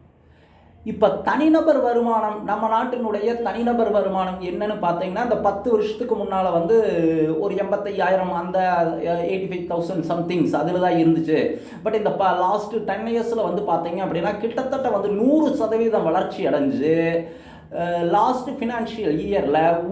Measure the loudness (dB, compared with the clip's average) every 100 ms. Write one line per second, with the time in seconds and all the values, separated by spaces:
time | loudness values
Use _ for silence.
0 | -20 _ _ -20 _ -20 -20 -14 -10 2
1 | 2 2 0 2 4 6 6 4 4 2
2 | 2 2 0 -2 -4 -2 0 0 0 -2
3 | -2 -2 -2 -2 -4 -2 0 2 2 2
4 | 0 0 -2 -4 -6 -4 -4 -2 -2 -2
5 | -4 -4 -2 0 0 -2 0 0 0 -4
6 | -4 -4 -2 0 0 0 2 2 4 2
7 | 2 2 2 0 -2 -2 -2 -2 -2 -2
8 | 2 2 0 -4 -2 0 2 2 0 0
9 | -2 -2 -2 -2 -4 -6 -4 -4 -2 -4
10 | -2 -2 -2 0 0 0 0 2 2 4
11 | 4 4 2 2 2 -4 -10 -8 -2 0
12 | 0 2 2 2 2 0 -2 -4 -4 -4
13 | -2 -2 0 -2 0 -2 0 0 -2 -4
14 | -2 -2 -2 -2 -4 -4 -4 -2 -2 0
15 | 0 2 4 4 2 0 0 0 2 2
16 | 2 0 -2 -2 0 2 0 0 2 2
17 | 2 0 -4 -12 -18 -20 -12 -6 -4 -2
18 | 2 2 2 0 -4 -6 -4 -4 -6 -4
19 | -2 -2 0 0 2 2 4 2 0